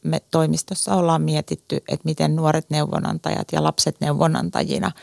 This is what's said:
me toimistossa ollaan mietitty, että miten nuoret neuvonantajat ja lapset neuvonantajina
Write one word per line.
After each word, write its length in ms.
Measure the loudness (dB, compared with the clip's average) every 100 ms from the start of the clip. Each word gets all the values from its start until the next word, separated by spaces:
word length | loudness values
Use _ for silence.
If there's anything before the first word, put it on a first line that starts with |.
me 180 | -2 -2 0
toimistossa 640 | 2 2 0 -2 -6 0
ollaan 280 | 2 2 2
mietitty, 540 | 2 0 -2 -8 -4 -6
että 280 | -4 -4
miten 320 | -4 0 0 2
nuoret 340 | 2 0 -2
neuvonantajat 800 | -2 0 -2 -2 -4 -4 -4 -2
ja 100 | 0
lapset 340 | 0 0 -2 -2
neuvonantajina 920 | -2 2 2 2 -2 -2 -2 -2 -2 -6